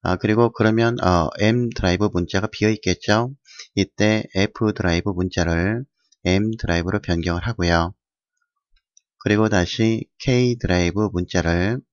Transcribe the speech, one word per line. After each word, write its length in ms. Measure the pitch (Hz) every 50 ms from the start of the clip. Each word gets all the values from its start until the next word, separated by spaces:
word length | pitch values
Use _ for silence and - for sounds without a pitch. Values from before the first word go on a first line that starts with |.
아, 140 | - - 92
그리고 340 | 90 - 107 107 113 117 117
그러면, 460 | - - 110 110 110 113 117 117 120 117 -
어, 240 | 92 90 85 80 - - -
M 300 | 104 107 117 123 120 117
드라이브 380 | - - - 92 90 92 104 104
문자가 340 | - 90 90 - - 95 101
비어 240 | - - - 104 107
있겠죠. 640 | 110 101 - 92 87 - - - 104 110 123 131 143 _ _ _ - - - _ _
이때 500 | 101 98 - _ - 104 107 107 110 - - -
F 380 | 92 98 107 _ - 113 107 104
드라이브 360 | - - 90 85 87 85 101
문자를 760 | 95 87 92 92 - 98 85 85 82 82 87 98 110 120 139 _ _ _ _ _ _ _ _
M 260 | 95 92 98 104 107 113 113
드라이브로 420 | - - 85 85 82 90 - -
변경을 460 | - - 87 85 82 87 85 - -
하고요. 480 | 117 117 - 87 85 85 85 82 85 - _ _ _ _ _ _ _ _ _ _ _ _ _ _ _ _ _ _ _ _ _ _ _ _ _
그리고 300 | - - 104 104 110 110
다시 600 | 107 92 87 - - - 110 110 113 110 - _ _ _
K 380 | - 139 127 123 123 123 120 117
드라이브 520 | - - 90 90 87 85 85 101 107 101
문자를 680 | 92 90 90 - - 90 82 82 85 87 90 101 120 - - _